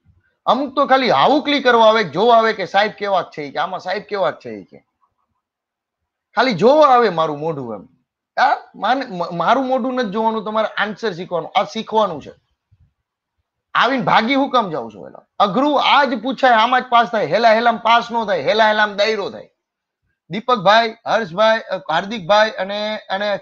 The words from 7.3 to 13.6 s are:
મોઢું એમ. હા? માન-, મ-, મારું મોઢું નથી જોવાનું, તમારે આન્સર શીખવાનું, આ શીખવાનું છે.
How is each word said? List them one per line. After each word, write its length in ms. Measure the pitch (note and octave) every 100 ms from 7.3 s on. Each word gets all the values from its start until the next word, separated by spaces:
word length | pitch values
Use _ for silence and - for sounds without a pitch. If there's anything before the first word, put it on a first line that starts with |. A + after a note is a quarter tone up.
| D3
મોઢું 360 | D#3 D#3 B2
એમ. 140 | G#2 - _ _ _ _ -
હા? 180 | B3+ E4 -
માન-, 340 | - G3 B3+ C4
મ-, 280 | F3+ E3+ F3
મારું 300 | E3+ B3 B3+
મોઢું 280 | B3+ A#3+
નથી 160 | B3+ A#3+
જોવાનું, 340 | G3+ A3+ A3
તમારે 240 | G3+ A3 G#3+
આન્સર 440 | - G3+ G#3 A3+
શીખવાનું, 400 | E3+ F3+ F3 D#3+ F#3
આ 60 |
શીખવાનું 580 | G3+ A3 G#3 A3 G#3 D3+
છે. 100 | A2 - _ _ _ _ _ _ _ _ _ _ _ _